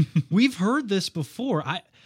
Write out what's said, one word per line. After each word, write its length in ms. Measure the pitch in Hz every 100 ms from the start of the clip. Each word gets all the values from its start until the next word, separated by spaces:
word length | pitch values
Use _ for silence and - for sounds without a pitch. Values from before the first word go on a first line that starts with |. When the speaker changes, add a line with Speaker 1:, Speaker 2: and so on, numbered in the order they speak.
| 151
Speaker 1:
<laughs> 260 | 160 -
Speaker 2:
we've 240 | 185 262 247
heard 320 | 196 285 240
this 220 | 196 -
before. 580 | 170 139 - 269 160 131
I, 140 | 180 - _